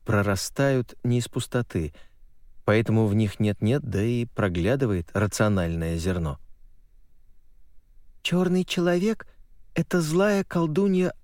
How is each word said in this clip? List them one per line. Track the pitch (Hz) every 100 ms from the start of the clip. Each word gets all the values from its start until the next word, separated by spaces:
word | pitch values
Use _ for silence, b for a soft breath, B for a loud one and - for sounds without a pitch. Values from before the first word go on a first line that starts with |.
| -
прорастают | 104 101 95 - - 139 131 120 -
не | 123 120
из | 117
пустоты, | - - 127 117 92 78 b b b - - - -
поэтому | - 107 113 110 110
в |
них | 104 107 -
нет-нет, | 107 101 104 143
да | 131 95
и | 110 120 120
проглядывает | - 101 87 85 135 127 95 85
рациональное | 98 104 - 107 98 85 82 82 82
зерно. | 85 90 80 67 - - - - - - - - - - - - - - - - - -
«Черный | - 180 180 185
человек — | 180 - 175 175 202 220 - - - - - -
это | 165 180
злая | 160 165 202 202 190
колдунья | 170 165 151 202 185 180 -